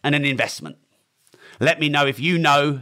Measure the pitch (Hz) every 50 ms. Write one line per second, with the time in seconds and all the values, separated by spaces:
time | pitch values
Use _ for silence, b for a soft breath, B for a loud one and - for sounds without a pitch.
0 | - 143 143 147 143 143 135 123 117 107 - - 78 78 - _ _ _ _ _
1 | _ _ _ _ _ _ B B B B B B 127 151 165 - 156 147 143 147
2 | 143 139 135 120 139 170 180 165 165 147 143 143 147 151 143 135